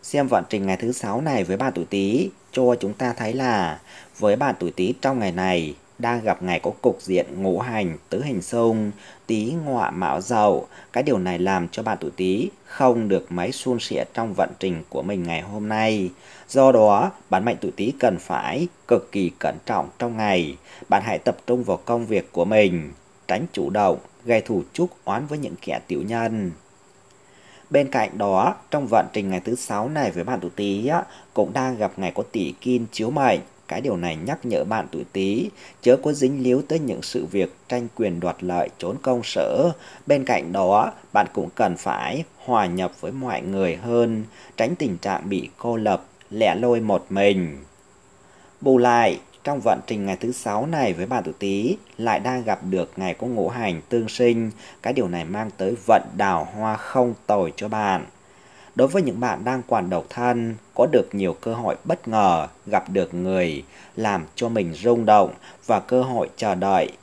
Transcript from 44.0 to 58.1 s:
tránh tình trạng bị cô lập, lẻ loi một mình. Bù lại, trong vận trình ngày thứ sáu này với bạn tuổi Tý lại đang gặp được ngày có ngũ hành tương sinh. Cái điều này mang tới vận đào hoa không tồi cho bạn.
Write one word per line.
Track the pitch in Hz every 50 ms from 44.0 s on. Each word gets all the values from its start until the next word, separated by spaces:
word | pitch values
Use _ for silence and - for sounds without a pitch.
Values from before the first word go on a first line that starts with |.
| 120 117 113 110 107 110 - - - - -
tránh | - 113 123 175
tình | - 160 117 90
trạng | 85 - 101 95 76 - 98
bị | 101 87 - - -
cô | - - 117 117
lập, | 113 107 107 92 - - - _ _ - _
lẻ | 101 110 110 98 85
loi | 98 120 123 120 117
một | 110 107 98 87 - -
mình. | 95 98 101 104 101 95 87 80 71 67 69 - _ _ _ _ _ _ _ _ _ _ _ - - - - - _ _
Bù | - 143 131
lại, | 123 120 123 120 120 113 98 82 - - - - _ _
trong | 143 147 135 101
vận | 113 98 - -
trình | - 110 104 98
ngày | 98 95 -
thứ | - 117
sáu | 123 - - 110 101 107 127
này | 160 165 151 131 104 87
với | 82 92
bạn | 113 127 117 92
tuổi | - - -
Tý | 101 98 98 101 107 131 196 - - _ -
lại | - 113 117 104 -
đang | 101 127 131 127 117
gặp | 110 98 - - 92
được | 95 90 85 - -
ngày | 92 95 90 80
có | - 113
ngũ | 123 120 110 90 87
hành | 117 123 113 98 87 80 - -
tương | 120 117 113 107
sinh. | - - 123 120 117 117 113 110 107 - - - - -
Cái | - 117 135
điều | 135 110
này | 90 87 87 80
mang | 80 95 107 110 107 -
tới | - 95 95 120 - -
vận | - 110 101 - - -
đào | 92 101 98 92 82 73 - -
hoa | 107 110 110 107
không | - - - - 131 127 123 110 - -
tồi | - 104 101 90 80 -
cho | - 101
bạn. | 107 110 107 104 101 95 85 71 -